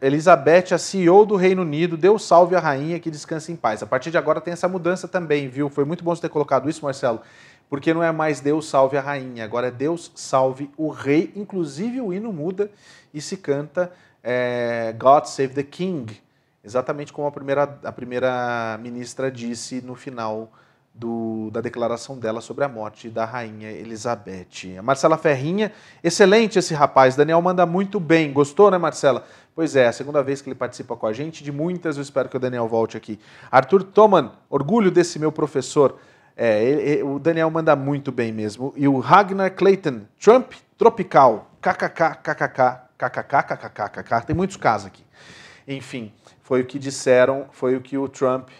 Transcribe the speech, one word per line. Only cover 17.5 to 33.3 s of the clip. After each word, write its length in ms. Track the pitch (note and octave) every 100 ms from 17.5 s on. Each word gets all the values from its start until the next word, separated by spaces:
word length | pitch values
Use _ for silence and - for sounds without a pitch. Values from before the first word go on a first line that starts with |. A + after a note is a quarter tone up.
| C#3 C#3+ C3+
a 80 | -
primeira 840 | B2 B2 B2 B2+ B2 A#2+ A#2+ A2+ A2
ministra 500 | A#2+ A#2+ A#2+ - C3
disse 500 | B2 A#2 A#2 - B2+
no 140 | B2 B2
final 560 | C#3+ A#2+ A2 A2 A2 _ _ _ _ A2+
do, 520 | A#2 A#2 A2+ A2 A2
da 100 | A2+
declaração 560 | A#2+ A#2+ A2+ A#2 - C3+
dela 240 | A2+ A2+
sobre 220 | A2+ C3
a 60 | C#3
morte 400 | A2+ G#2+ - A#2
da 140 | A2+
rainha 460 | A2+ B2 A2+ G#2+ G#2+
Elizabeth. 1080 | F2 A2+ A2 A#2+ A2+ F#2+ F#2 F2+ - F#2 F#2
A 40 |
Marcela 360 | A#2 C#3 D#3+ D#3
Ferrinha, 540 | D#3+ C3+ D3 G3 G#3+ - - _
excelente 540 | E3+ E3+ F#3+ A3 A3 F#3
esse 160 | E3+
rapaz, 420 | D3+ C#3+ C#3 C3 C3
Daniel 260 | D3+ E3
manda 240 | F3+ F#3 E3
muito 340 | F3+ G3 G#3
bem. 340 | D#3 E3 D3+
Gostou, 380 | C3+ C#3+ - G3+
né, 60 | F3+
Marcela? 460 | D#3+ - C#3+ A#2+ - - _
Pois 220 | - D#3 C3+
é, 120 | A#2+
a 40 |
segunda 320 | - C#3 D3
vez 180 | C3 C#3
que 80 | C3+
ele 60 | B2+
participa 400 | A#2+ - B2 A#2+
com 100 | A2
a 80 |
gente, 300 | A2 D#3+ D#3+
de 80 | D3
muitas, 460 | C#3+ E3+ F3+ E3+ C#3+
eu 40 |
espero 280 | C#3 C3+ B2
que 80 | C3
o 20 |
Daniel 280 | B2+ B2 A2+
volte 300 | A2+ A2 A2
aqui. 220 | - G#2 _